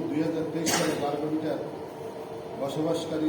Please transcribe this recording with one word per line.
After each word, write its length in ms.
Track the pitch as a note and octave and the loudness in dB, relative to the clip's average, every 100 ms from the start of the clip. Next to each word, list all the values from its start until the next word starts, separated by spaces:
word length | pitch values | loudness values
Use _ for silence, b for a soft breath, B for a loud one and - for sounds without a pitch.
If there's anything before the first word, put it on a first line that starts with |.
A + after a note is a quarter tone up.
| C3 | 0
দুই 120 | D3 D#3+ | 2 2
হাজার 200 | D#3 D#3 | 2 0
তেইশ 180 | D#3 D#3+ E3+ | 0 2 4
সালে 180 | D#3 - | 4 2
বারো 160 | C#3+ D3 | 0 0
কোটিটার 380 | D3+ D#3 D#3+ C#3 - - - - - - - - - - | 0 0 0 -2 -4 -6 -8 -8 -8 -8 -8 -8 -8 -4
বসবাসকারী 680 | C#3 D3+ D#3+ D#3+ - D#3 | -2 0 2 2 0 2